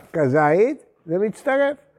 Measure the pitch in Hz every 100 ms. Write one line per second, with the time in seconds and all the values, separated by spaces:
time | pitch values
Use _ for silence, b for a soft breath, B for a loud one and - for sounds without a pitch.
0 | - 170 139 151 147 170 247 294 _ _
1 | 160 175 214 - 269 269 277 294 _